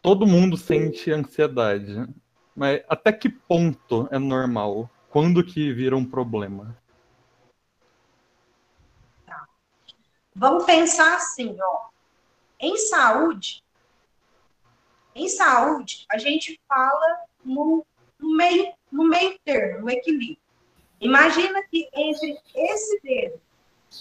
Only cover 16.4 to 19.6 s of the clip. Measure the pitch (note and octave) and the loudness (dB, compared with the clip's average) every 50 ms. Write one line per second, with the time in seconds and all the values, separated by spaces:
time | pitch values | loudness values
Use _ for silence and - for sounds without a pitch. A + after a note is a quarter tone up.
16.4 | - - D#4+ _ _ _ C#4 C4 C4 C4+ C#4 D4+ D#4+ E4 E4+ F4 - _ _ _ | -4 -6 -14 _ _ _ 0 0 2 0 0 2 0 0 0 -2 -10 _ _ _
17.4 | _ C4 C4 C#4 D4 D#4+ D#4+ D#4+ D#4 _ _ _ _ _ _ _ D4+ D#4 D#4 D#4+ | _ -6 -4 -2 0 0 0 0 -2 _ _ _ _ _ _ _ -4 0 2 2
18.4 | F4 F4 F4+ F4+ G4 - - _ _ _ C4+ C#4+ D#4+ E4 D#4+ F4 F#4 F#4+ F#4+ - | 2 4 4 2 0 -2 -8 _ _ _ -4 0 2 2 4 2 0 0 -4 -6
19.4 | _ D4+ C#4 A3+ | _ -2 -2 0